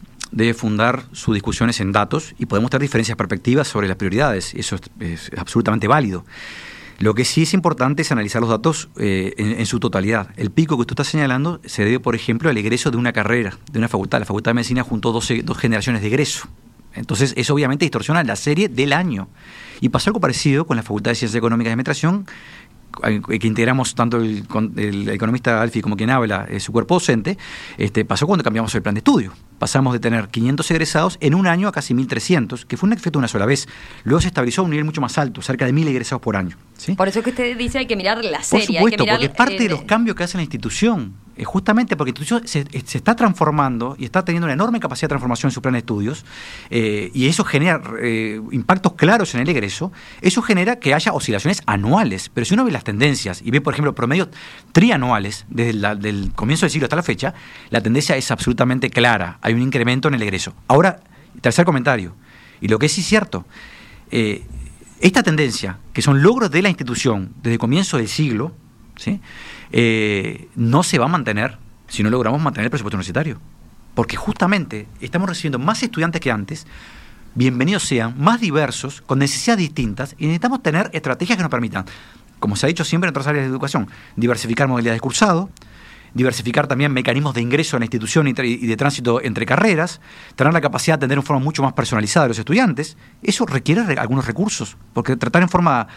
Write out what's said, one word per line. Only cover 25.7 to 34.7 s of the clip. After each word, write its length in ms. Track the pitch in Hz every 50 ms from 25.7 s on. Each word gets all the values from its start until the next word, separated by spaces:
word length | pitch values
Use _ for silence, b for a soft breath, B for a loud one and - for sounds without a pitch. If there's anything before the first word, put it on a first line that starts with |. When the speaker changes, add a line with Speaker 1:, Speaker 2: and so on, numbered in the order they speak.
| - 113
Speaker 1:
como 140 | 101 107 107
quien 140 | 98 110 117
habla, 360 | 131 131 117 107 101 95 104 -
eh, 100 | 95 101
su 120 | - -
cuerpo 240 | 107 117 107 - 175
docente, 420 | 180 - - 123 113 110 - 202 B B B B B B B B -
este, 280 | 107 101 - 113 104
pasó 200 | - 113 - 147
cuando 180 | 160 202 165 113
cambiamos 300 | 120 107 113 113 104 -
el 60 | 110
plan 140 | 95 107 101
de 40 | 107
estudio. 340 | - 285 277 180 104 92 - - - - - -
Pasamos 340 | 117 - - 135 135 127 123
de 60 | 117
tener 280 | - 117 117 113 104 104
quinientos 420 | - 113 113 127 143 147 160 -
egresados 480 | 165 160 160 147 - 151 165 185 - -
en 120 | 156 143 151
un 140 | 185 190 180
año 220 | 170 175 196 208
a 20 |
casi 220 | 196 151 143 - 123
mil 140 | 123 135 123
trescientos, 580 | 135 117 - - 180 151 117 85 127 120 -
que 100 | - 123
fue 120 | 117 185 202
un 60 | 233
efecto 180 | 180 - 170
de 80 | 147 147
una 80 | 123 110
sola 160 | - 107 98
vez. 220 | 117 143 139 - B B B B B B B B
Luego 160 | 113 135 170
se 80 | - 180
estabilizó 340 | 170 147 127 120 - -
a 40 | 190
un 60 | 170